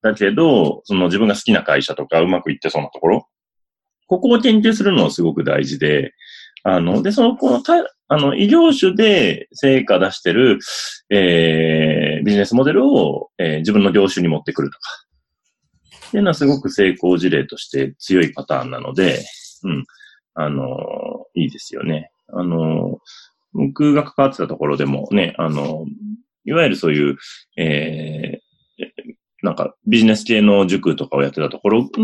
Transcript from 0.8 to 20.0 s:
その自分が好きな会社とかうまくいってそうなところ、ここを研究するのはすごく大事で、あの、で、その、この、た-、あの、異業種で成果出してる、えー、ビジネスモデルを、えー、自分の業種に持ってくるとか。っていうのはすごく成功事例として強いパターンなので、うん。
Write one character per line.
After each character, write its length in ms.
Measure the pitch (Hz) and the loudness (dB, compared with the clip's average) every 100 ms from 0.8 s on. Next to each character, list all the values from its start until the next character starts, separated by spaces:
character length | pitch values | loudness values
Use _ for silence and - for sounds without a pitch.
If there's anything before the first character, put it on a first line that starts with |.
そ 100 | - | -4
の 120 | 95 90 | -2 0
自 120 | 98 | 2
分 100 | 110 | 0
が 60 | |
好 80 | 101 | 0
き 100 | - | 0
な 100 | 98 | 0
会 180 | - 71 | 2 -2
社 140 | 67 - | -2 -8
と 100 | 71 | -2
か 160 | 82 | 0
う 60 | 90 | 2
ま 140 | 87 | 0
く 80 | - | -4
い 60 | 69 | -6
っ 20 | |
て 100 | 78 | -4
そ 80 | 78 | -6
う 60 | |
な 60 | 71 | -8
と 100 | - | -2
こ 80 | 80 | 0
ろ、 200 | 107 - _ _ _ _ _ _ _ _ | 0 -2 _ _ _ _ _ _ _ _
こ 140 | 185 | -2
こ 100 | 254 | 2
を 100 | 233 | 2
研 220 | 240 220 | 4 4
究 120 | 220 | 2
す 100 | 214 | 2
る 80 | 196 | 2
の 120 | 160 | 2
は 60 | 78 | 0
す 140 | - | 0
ご 100 | 82 | -2
く 100 | 71 | -2
大 220 | 71 73 69 | -2 -2 -4
事 140 | 69 | -4
で、 340 | 76 73 - _ - - - - | 0 0 -2 _ -20 -20 -20 -8
あ 160 | 101 90 | -2 0
の、 220 | 85 202 | 0 0
で、 100 | 196 | 0
そ 120 | 208 | 2
の、 120 | 233 - | 2 2
こ 140 | 269 | 0
の、 140 | 247 | 0
た-、 100 | 294 339 - - _ | 2 0 0 -12 _
あ 80 | 151 | 0
の、 180 | 143 - | 0 0
異 120 | 202 | 4
業 260 | 330 330 | 6 4
種 220 | 269 - 208 | 4 0 2
で 520 | 214 196 101 - - | 2 4 2 -2 -8
成 300 | - 139 131 | 0 2 2
果 140 | 107 92 | 4 2
出 140 | 95 | 2
し 100 | - | -2
て 100 | 90 | 0
る、 280 | 101 127 98 - - - - _ | 4 4 2 -2 -10 -12 -14 _
え 1120 | 101 90 85 82 80 80 78 78 78 78 76 | 2 4 4 4 2 2 2 0 0 -2 -2
ー、 40 | - | 0
ビ 80 | |
ジ 40 | 101 | 0
ネ 80 | 101 | 2
ス 80 | |
モ 100 | 120 | 2
デ 100 | 135 | 2
ル 140 | 190 269 | 2 4
を、 440 | 190 80 - - - | 2 0 -4 -10 -6
え 160 | 85 76 | -4 -2
ー、 20 | |
自 140 | 82 | -2
分 100 | 104 | 0
の 80 | 98 | 2
業 160 | 95 98 | 2 0
種 140 | - | 0
に 60 | 87 | -2
持 100 | 78 | -2
っ 60 | |
て 100 | - | -6
く 80 | - | -6
る 80 | 71 | -8
と 80 | - | -8
か。 120 | - - _ _ _ _ _ _ _ _ _ _ - | -18 -20 _ _ _ _ _ _ _ _ _ _ -6
っ 40 | |
て 60 | 214 | 0
い 20 | |
う 40 | |
の 60 | 196 | 0
は 40 | 160 | 2
す 100 | 143 | 2
ご 160 | 139 | 2
く 80 | 131 | -2
成 220 | - 95 | 0 0
功 260 | 90 90 87 | 2 0 2
事 120 | 87 | 2
例 160 | 73 73 | 0 -2
と 120 | - | -10
し 120 | - | -8
て 260 | 69 67 69 | -6 -6 -8
強 220 | - 92 | 0 2
い 120 | 80 | 2
パ 100 | - | -4
タ 180 | - 69 | -6 -6
ー 20 | 64 | -6
ン 60 | |
な 80 | 64 | -12
の 140 | 62 | -8
で、 300 | 67 92 65 - - - - | -2 0 -2 -10 -18 -20 -12
う 60 | 92 | -8
ん。 160 | 73 69 _ | -8 -8 _